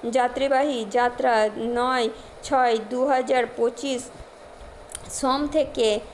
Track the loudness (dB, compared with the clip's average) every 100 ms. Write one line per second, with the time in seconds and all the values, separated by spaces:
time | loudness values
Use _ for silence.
0 | 0 0 0 0 2 2 2 0 -2 0
1 | 0 2 2 4 2 0 -2 0 0 2
2 | 0 -4 -16 -16 0 2 4 2 -2 -2
3 | 2 2 2 0 0 0 -2 0 -4 -4
4 | -6 -16 -18 -20 -20 -18 -18 -18 -16 -16
5 | -10 -4 0 0 0 0 0 2 2 0
6 | -4